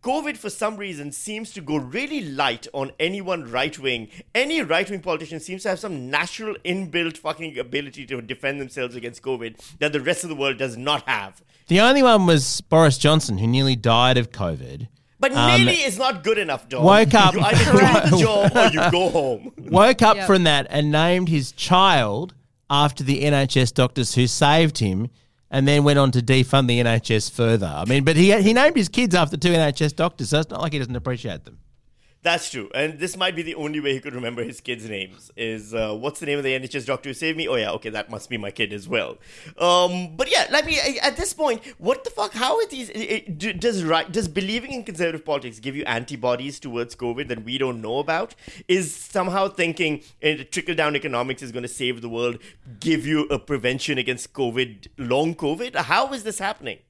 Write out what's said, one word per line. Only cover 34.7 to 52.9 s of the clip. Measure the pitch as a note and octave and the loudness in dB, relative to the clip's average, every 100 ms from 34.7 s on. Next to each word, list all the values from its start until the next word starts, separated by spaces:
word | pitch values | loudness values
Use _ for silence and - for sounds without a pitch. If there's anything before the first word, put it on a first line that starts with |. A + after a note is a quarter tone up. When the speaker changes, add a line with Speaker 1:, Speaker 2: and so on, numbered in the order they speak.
| A#2+ A2 | -10 -8
Speaker 1:
names | G#2 F#2+ F#2 - - | -10 -10 -14 -20 -10
is, | A2+ A2 G#2+ | -8 -8 -8
uh, | A2+ A2 G#2+ | -6 -4 -4
"What's | C3 D3 | -8 -8
the | D#3 | -6
name | C#3+ | -4
of | |
the | C3+ | -2
N | C3 B2+ | -4 -6
H | C#3+ | -10
S | |
doctor | A#2+ C3 C#3+ | -6 -6 -6
who | |
saved | C3 D#3 D#3+ | -8 -6 -4
me? | B2+ | -2
Oh, | B2 | -2
yeah, | G#2 | -2
okay, | F2 A2+ | -6 -8
that | G#2+ G#2 | -10 -10
must | G#2+ - | -12 -10
be | A#2+ | -10
my | G2+ | -10
kid | - A2 | -6 -6
as | G#2 F#2 | -6 -6
well." | A2 D2 - - - - - | -6 -6 -10 -20 -20 -20 -2
Um, | F3 F3+ F3+ F3+ F3+ D#3+ | 2 4 2 -2 -8 -6
but | C#4+ | 0
yeah, | - - | 0 2
like, | C#4 D#4 | 0 0
I, | D#4 B3+ C#4 | -2 -4 -2
at | - C4+ | -2 -2
this | F#4+ | -8
point, | - D4+ A3+ C#4 - | -4 -4 -4 -8 -8
what | E3+ F#4+ | -4 -4
the | A#4+ | -6
fuck? | - - | -6 -6
How | A3 B3+ A4+ | -2 -2 0
are | G#4+ | -4
these, | C4+ A#3 | -6 -12
i-, | G#3+ A3 A3 - | -10 -6 -6 -6
i-, | |
do, | D3+ G3+ | -8 -8
does | F3+ A#3 G3+ E3 | -2 -2 -2 0
ri-, | D#3+ E3+ | -2 0
does | F3+ F#3+ | -4 -4
believing | D3+ F#3+ A3 C4 | -4 -4 -6 -6
in | C4+ | -12
conservative | A3+ E3 E3+ D#3 | -12 -4 -4 -4
politics | D#3+ C#3+ B2+ A2 | -4 -6 -6 -12
give | B2 C#3 | -10 -8
you | - | -4
antibodies | A#2 A#2+ C3+ B2 B2 C3+ C#3 | -4 -6 -6 -2 -2 -6 -12
towards | C#3+ A#2+ A#2 | -10 -8 -8
covid | - A#2+ A#2+ A#2 | -6 -8 -6 -8
that | A#2 A2 | -10 -8
we | B2+ | -6
don't | C3 A#2 | -4 -6
know | A2 B2+ | -6 -6
about? | D3 E3 A3 - - - - | -4 -4 -6 -12 -20 -20 -2
Is | F3+ E3 | 0 0
somehow | - - G3 F#3 F#3 G3 | -10 -8 -4 -2 -2 -2
thinking, | G3 F3 D#3+ E3 D3 - - | -2 -4 0 -2 -2 -10 -18
uh, | D#3 D#3 E3 | -14 -14 -10
trickle-down | - E3 D#3+ D3+ C#3+ | -10 -8 -4 -2 -4
economics | D3 A#2+ B2+ B2+ | -6 -6 -6 -10
is | C3 | -12
gonna | A#2+ A#2+ | -12 -12
save | - B2+ A#2 | -8 -8 -8
the | A#2 | -8
world | A#2 A#2+ A#2 - _ - A2 | -6 -6 -6 -16 _ -20 -10
give | - | -2